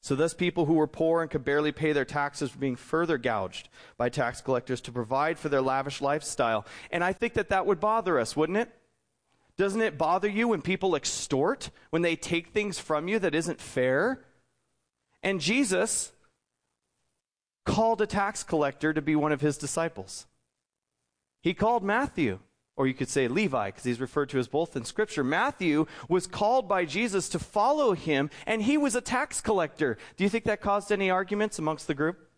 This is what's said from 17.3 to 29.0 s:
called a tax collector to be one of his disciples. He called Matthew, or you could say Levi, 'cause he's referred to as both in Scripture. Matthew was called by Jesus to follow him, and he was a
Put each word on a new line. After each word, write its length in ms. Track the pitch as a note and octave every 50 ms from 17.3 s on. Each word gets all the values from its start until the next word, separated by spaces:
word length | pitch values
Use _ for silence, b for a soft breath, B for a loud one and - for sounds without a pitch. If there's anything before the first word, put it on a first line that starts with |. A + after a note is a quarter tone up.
| _ _ _ _ _ _ _
called 360 | - - G#3 A3+ A3+ A3+ G3+
a 60 | G#3+
tax 380 | G#3 - G3+ G3 G3+ G#3+ - -
collector 480 | - - D#3+ D3 C#3 C3+ - - D#3
to 100 | D#3 D#3
be 140 | C#3+ D3+ D#3
one 160 | D3+ D3 D3+
of 80 | D3+ C3
his 180 | C#3+ D3+ C#3 -
disciples. 680 | - C3+ - D#3+ E3 E3 - G#2 F#2+ - - - - _ _ _ _ _ _ _ _ _ _ _ _ _ _ _ _ _ _ _ _ _ _ _
He 140 | _ E3+ F#3
called 280 | - G3+ A3 A#3+ A#3
Matthew, 580 | F#3+ G3 G#3 A#3+ C#4 C#4 - - D3+ A2+ F#2 - _ _ _ _ _ _ _
or 120 | - C3+
you 80 | C3 B2+
could 140 | - C3+ -
say 200 | - D3+ C3 A#2
Levi, 420 | B2+ F3+ G#3+ F#3+ C3+ A#2+ G#2 G2
'cause 140 | - - -
he's 160 | B2 A#2+ A#2
referred 300 | C3 B2 - D3 C#3+ C#3
to 80 | - C3
as 100 | B2 -
both 260 | - D3 E3+ - -
in 100 | C3+ A#2
Scripture. 380 | - - - G#3+ - - D#3
Matthew 640 | C3+ B2+ D3 F3 A3+ C#4 - - F#3 E3 D3 D3+ D#3+ B B B B B
was 180 | E3 F#3 F3
called 400 | - - - G#3 G#3 B3 C4 A3+
by 200 | F3+ G3+ F#3 F3+
Jesus 420 | D3+ C3+ G3 A#3 A#3+ G3 F#3+ E3 -
to 100 | - -
follow 540 | - - - G#3 G3+ B3+ D4 D4+ C#4+ A#3
him, 380 | F#3+ D3+ - D#3+ D3+ C3+ C#3 D3 B B B
and 160 | - A3 A3+
he 160 | G#3 A#3 C#4+ D4+
was 180 | C#4+ C#4 G#3
a 60 | B3